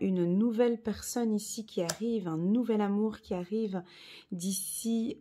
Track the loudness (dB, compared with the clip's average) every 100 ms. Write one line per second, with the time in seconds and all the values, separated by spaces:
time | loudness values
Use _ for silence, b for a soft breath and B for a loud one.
0 | 0 2 4 4 4 4 4 2 -2 -6
1 | -4 0 2 0 -2 -10 -6 -2 -2 -2
2 | -2 -2 -2 0 2 2 2 2 2 2
3 | 0 -2 -6 -4 -2 -2 -2 -4 -6 B
4 | B B B -6 -4 -4 -4 -6 -2 0
5 | 0 -6